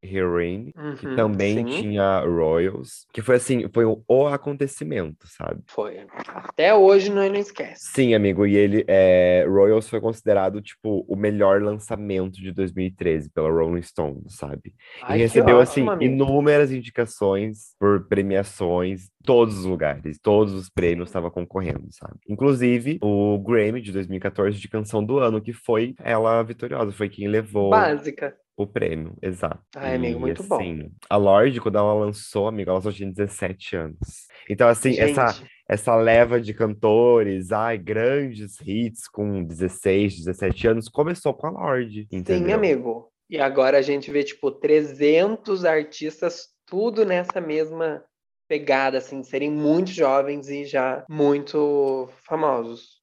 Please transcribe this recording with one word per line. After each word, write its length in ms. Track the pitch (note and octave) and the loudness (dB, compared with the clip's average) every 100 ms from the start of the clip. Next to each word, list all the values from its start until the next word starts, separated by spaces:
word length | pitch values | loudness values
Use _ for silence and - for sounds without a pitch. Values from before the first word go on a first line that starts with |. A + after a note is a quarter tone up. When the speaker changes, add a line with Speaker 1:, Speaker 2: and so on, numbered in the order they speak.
Speaker 1:
Heroine, 680 | F#2+ F#2+ F2+ F2 E2+ F#2 B2 D#3+ D3+ C3+ | -8 -4 -2 -2 -4 -6 -12 -14 -14 -12
que 80 | D3 | -6
Speaker 2:
Uhum, 80 | |
Speaker 1:
também 420 | C3 A2 G2+ G2+ G#2+ | 0 0 0 0 0
Speaker 2:
sim. 80 | A#2 D3 | -2 -6
Speaker 1:
tinha 380 | G#2+ G#2 G2 F#2+ | -4 0 2 2
Royals, 840 | D2 E2+ D#2+ E2 F2+ G2 C2 - _ | 0 0 2 2 0 -4 -14 -18 _
que 80 | - | -12
foi 160 | A2 B2 | 2 2
assim, 320 | - B2+ - | 2 -2 -2
foi 140 | - | 0
o, 180 | A2+ A2 - | 2 0 2
o 180 | B2+ D3 | 2 4
acontecimento, 960 | C#3 D3 C#3+ C#3 - D#3 C3+ E2 D#2 _ | -2 -6 -6 -6 -6 -8 -6 -6 -10 _
sabe? 320 | - G1+ G1+ - | -14 -10 -10 -10
Speaker 2:
Foi. 400 | - G#2 F#2 - - - | -10 -10 -10 -18 -18 -16
Até 480 | - - - E3 | -16 -14 0 4
hoje 360 | G#3+ F#3+ G3 G3 | 6 8 6 4
nós 200 | G3+ G3 | 0 0
não 80 | G3+ | -2
esquece. 460 | G3+ - - - - | -6 -10 -16 -14 -10
Speaker 1:
Sim, 220 | - B2+ | 0 4
amigo, 320 | A2 G2+ F#2 G2+ | 4 4 2 4
e 100 | G2+ | 4
ele 260 | G2+ G#2 - | 4 2 2
é, 560 | F#2+ F#2+ F#2 F2+ F2+ F2 | 4 6 6 6 4 4
Royals 440 | G2 G2 A2 A2 | 4 6 4 0
foi 100 | A2+ | -4
considerado, 640 | A2 A2+ - G2+ F#2+ G2+ | -4 -4 0 2 2 -4
tipo, 420 | G2+ - A2 G2+ - | -12 -10 -4 -4 -4
o 80 | |
melhor 460 | G2 G#2+ G#2 G2+ G2 | -2 -2 2 4 4
lançamento 800 | G#2 G#2+ G#2 A2 G#2 F#2+ F#2+ F#2+ | 2 -6 -8 -10 -6 -4 -4 -8
de 100 | F#2 | -14
dois 220 | F2+ F#2+ | -6 -4
mil 140 | F2+ F#2 | -2 -6
e 40 | |
treze 380 | F#2 F2 D#2+ D2 | -4 -2 -2 -4
pela 220 | - D#2 | -4 0
Rolling 320 | E2 E2 F2 | 0 0 -2
Stone, 400 | E2 - D2+ C#2 - | -8 -6 -6 -6 -16
sabe? 440 | - C#2+ C#2+ - _ _ - | -16 -14 -14 -16 _ _ -18
Speaker 2:
Ai, 140 | - A2 | -4 0
Speaker 1:
E 20 | |
Speaker 2:
que 40 | |
Speaker 1:
recebeu, 340 | A2+ A#2 B2 B2 | 2 4 6 8
Speaker 2:
ótimo, 320 | B2+ - G#3+ | 6 4 0
Speaker 1:
assim, 160 | F#3 B2+ | 2 0
Speaker 2:
amigo. 80 | |
Speaker 1:
inúmeras 580 | C3+ C3+ C#3 D3 D3 C#3+ | 2 2 2 4 4 4
indicações 1000 | C3 A#2+ - A2+ - G2+ G2 G#2+ G#2+ - _ | 0 -8 -6 -6 -2 0 0 -2 -8 -18 _
por 280 | G2+ G2+ F#2 | 2 2 2
premiações, 1000 | G2+ G2 G2 G2+ - F2+ F2 F2+ F#2+ F#2 _ | 0 2 0 -2 -4 -2 0 -2 -6 -14 _
todos 360 | - B2 A#2 G2+ | 2 4 4 0
os 60 | F#2 | -4
lugares, 520 | F2+ D2+ C#2+ D2+ D2+ | -2 -2 -4 -10 -6
todos 360 | - G#2 G#2+ | 2 4 2
os 160 | F#2+ F#2+ | -2 -8
prêmios 400 | - F2 E2+ F2 | 0 0 0 -4
tava 200 | F#2 E2+ | -6 -6
concorrendo, 580 | F2+ F2 F#2+ F#2 C#2+ - | -8 -8 -6 -6 -8 -10
sabe? 240 | - - - _ | -20 -20 -20 _
Inclusive, 720 | G#2 C3+ C3 B2 A#2+ A#2+ E3 | -2 0 2 2 2 -2 -4
o 360 | G#2 G#2 G#2 G#2 | 0 2 2 0
Grammy 440 | G2 A#2 G#2 A#2+ | 2 2 2 -2
de 100 | G#2 | -6
dois 140 | F#2+ F2+ | -8 -6
mil 100 | F#2 | -6
e 40 | |
quatorze 380 | F#2+ - G2+ G#2 | -6 -2 -2 -2
de 80 | - | -6
canção 380 | A2 G#2+ A2 | -8 -4 -4
do 140 | G#2+ C3+ | 0 0
ano, 240 | B2 A2 | 0 -2
que 100 | A2 | -6
foi 420 | A#2 - A2+ A#2+ C3 | -14 -2 0 0 -6
ela 400 | - A2+ A2+ A2+ | -4 0 2 0
vitoriosa, 480 | A2+ A#2 B2 C#3 A2 | -2 -6 -8 -4 -6
foi 200 | G2 G#2 | -4 -8
quem 180 | - G2+ | -6 -2
levou 400 | G#2+ G#2+ G#2 G2 | -2 -2 -2 2
Speaker 2:
Básica. 640 | G#3+ F#3 D3 D3 D3 C#3+ - _ - | 4 4 -2 -6 -10 -12 -12 _ -8
Speaker 1:
o 100 | G#2 | -6
prêmio, 480 | - F#2+ D#2+ D#2+ - | -4 -4 -4 -10 -10
exato. 380 | F#2+ F#2 E2+ D#2 _ - | -10 -6 -8 -8 _ -12
Speaker 2:
Ai, 180 | C#3 B2+ | -6 -4
amigo, 220 | B2 A#2+ | -4 -4
Speaker 1:
E, 20 | |
Speaker 2:
muito 220 | B2+ - | -6 -6
bom. 140 | G3 D3 | -4 -4
Speaker 1:
assim, 340 | F#2 D#2+ D2+ - - | -4 -8 -12 -18 -2
a 80 | G#2 | 2
Lorde, 440 | G2+ G2 B2+ B2 | 6 6 6 2
quando 180 | A2+ G#2 | -2 0
ela 160 | G#2 | 2
lançou, 520 | G#2+ G#2 G#2 - G#2+ G#2 | 0 -2 -6 -8 -4 -2
amigo, 220 | A2 F2+ | -4 -2
ela 100 | F#2 | -2
só 120 | G2 | -2
tinha 160 | F#2+ G2 | -8 -10
dezessete 680 | F#2 G2+ - F#2 F#2+ - F#2+ | -4 -6 -4 -8 -8 -10 -8
anos. 500 | D#2+ E2 - - - - - | -8 -10 -12 -12 -20 -20 -10
Então, 200 | G2+ A#2+ | 2 4
assim, 300 | A#2 C3 B2+ | 4 2 2
essa, 300 | D3 C#3+ A#2+ | 2 2 0
Speaker 2:
Gente. 220 | G2+ - _ _ | -2 -12 _ _
Speaker 1:
essa 260 | G#2 A2+ A2+ | -4 2 2
leva 440 | A2+ A2+ A#2+ A#2+ | 6 6 6 2
de 120 | A2 | -2
cantores, 1000 | G#2 A2+ G#2 A2 G#2+ A#2+ A#2+ G#2 F#2+ F2+ | -4 -2 0 2 4 6 6 4 -2 -4
ai, 260 | G#2+ A#2 A2 | -2 -2 -4
grandes 800 | F2 G#2+ A#2 C#3+ C#3 A2 G#2 - | -6 -2 0 0 -4 -10 -16 -16
hits 460 | D3+ G#2 A#2 A2 - | -8 -4 -4 -6 -16
com 360 | - G#2 G2 | -8 -4 -4
dezesseis, 720 | E2 D#2+ F#2 - G2 F#2+ G#2 E2+ | -6 -4 -6 -2 0 2 0 -2
dezessete 500 | E2 F#2 G2 F2+ A#2 | -10 -6 -4 0 0
anos, 220 | A2+ A2 | 0 -4
começou 440 | - D3+ F3+ D3+ | -4 -2 -2 -6
com 120 | C3 D3+ | -6 -8
a 40 | |
Lorde, 560 | F#3 - C3 A#2 G#2 G#2+ | -8 -4 -4 -4 -10 -12
Speaker 2:
Sim, 60 | F#2+ | -12
Speaker 1:
entendeu? 380 | F#2 F3+ F3 G#3+ | -4 -2 0 0
Speaker 2:
amigo. 520 | G3+ C3+ B2 A2+ - _ _ | 2 0 -2 -8 -12 _ _
E 80 | D#3+ | -2
agora 400 | C3+ C3+ C3 C#3 | -2 2 4 4
a 40 | |
gente 280 | C3+ C#3+ C3 | 2 -4 -2
vê, 140 | C#3+ | -4
tipo, 260 | C#3+ - C#3 | -4 -4 -6
trezentos 1120 | C#3 D3 D3+ D3+ C3+ D3 D#3 G3 G#3+ A3 F#3+ | -4 2 2 2 0 4 4 2 -2 -4 -2
artistas, 840 | F3 D#3+ D3+ - D3+ - F3 E3+ - _ _ | 0 0 -2 -10 -12 -6 -6 -6 -18 _ _
tudo 380 | F3+ A3+ G#3+ G#3 | -4 -4 0 0
nessa 340 | F3+ F3+ - | 0 -2 -6
mesma 640 | E3 D3+ D#3 E3 E3 D3 _ _ _ _ _ | -4 -4 -4 -4 -6 -6 _ _ _ _ _
pegada, 500 | D3+ D3 C3+ C3+ C3 | -6 0 0 2 -2
assim, 240 | B2+ C#3 | -6 -14
serem 280 | C3 C3+ D3 | -8 -6 -4
muito 400 | D3+ D3 D#3+ F#3 | -2 0 2 0
jovens 560 | E3+ C#3+ C3+ C#3 C#3+ C#3 | 0 2 2 0 -6 -8
e 140 | C#3+ | -10
já 400 | C#3+ C#3 C3 C3 - | -6 -2 -2 -4 -10
muito 1000 | D3+ D3 C#3+ C#3+ D3+ D3 C#3+ C#3 C3 B2+ - _ | 0 2 2 -2 -2 0 2 0 -2 -6 -14 _
famosos. 720 | D#3+ D#3 B2+ A#2 A#2 - _ | -4 -2 -2 -4 -12 -18 _